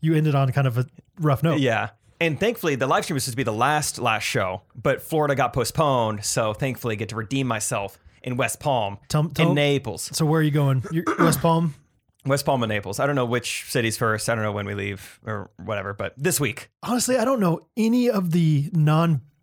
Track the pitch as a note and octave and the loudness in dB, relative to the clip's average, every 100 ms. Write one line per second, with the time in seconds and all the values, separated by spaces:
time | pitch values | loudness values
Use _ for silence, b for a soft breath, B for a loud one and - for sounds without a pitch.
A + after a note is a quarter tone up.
0 | D#3+ D#3+ D#3 C#3 C3+ B2+ C3+ A#2+ B2+ - | 2 2 2 2 2 2 0 0 -4 -6
1 | - - D3+ C3+ D#3+ D3+ C3 A2 G#2 - | -20 -2 0 2 2 2 2 2 -2 -8
2 | _ _ E3 C#3 G#3 A#3+ F3 C3+ C3 F3 | _ _ -2 2 -2 0 -2 0 2 2
3 | - D3 C3 A#2 A#2+ G#2+ B2+ D3+ C#3+ - | 0 -4 -4 -4 -2 2 2 2 -2 -2
4 | A#2+ A2 - B2+ F#2+ F#2 _ - C3 B2+ | 0 0 0 -2 -2 -4 _ -4 -2 -2
5 | - D#3+ D3 C3+ B2+ C3+ A#2 - D#3 C3 | -2 0 0 2 0 0 -2 2 2 4
6 | A2+ G#2 G#2 - A2 G#2 C3+ A#2+ A#2+ G#2+ | 0 -2 -4 -2 -2 -2 -4 -4 -6 -4
7 | G#2+ G#2+ G#2+ C3+ C3 A2+ - A2+ G2 - | -6 -6 -4 -4 -2 -2 -2 -4 -6 -12
8 | b b - B2 A#2+ - D3+ C3 G2+ G#2 | b b -8 -2 -2 -2 0 0 0 -6
9 | _ D3+ D#3 C3+ E3 D3 C#3+ C#3+ C3+ - | _ 0 0 2 2 4 2 2 -2 -8
10 | - - D#3 D#3+ D#3 D3+ C#3+ C3 A2+ D#3+ | -8 -2 0 2 2 2 2 2 0 -4
11 | - - E3 D3 E3+ E3 E3+ C#3+ _ _ | -2 2 2 4 2 2 0 -4 _ _
12 | _ _ C#3 C#3 C#3+ C3+ A#2 G#2+ F#2 G2 | _ _ -2 0 2 0 0 -2 -4 -2
13 | C3+ C#3+ B2 A#2+ A#2 - - C3+ A2+ G#2+ | 0 0 0 0 -2 -8 -4 -2 0 0
14 | A#2 G#2+ - A#2 G#2+ G#2 G2+ G2+ G2+ G2 | 0 0 -2 -2 -2 -4 -6 -6 -6 -8
15 | - - - G#2+ F#2+ _ F2+ G#2 G2 G2+ | -12 -16 -10 -10 -10 _ -8 -6 -6 -6
16 | G2 - D3+ - C#3 - - _ - A#3+ | -8 -4 -2 0 -2 -4 -14 _ -4 -2
17 | A3+ B3+ A3+ C4+ F#3 E3 - - A3 A#3+ | 0 0 2 2 2 0 -4 -2 2 2
18 | A#3+ G#3+ F3+ E3+ D#3+ D3+ C#3+ E3 D3+ D#3 | 2 2 2 2 4 2 2 2 4 4
19 | E3+ D3+ - _ | 2 0 -4 _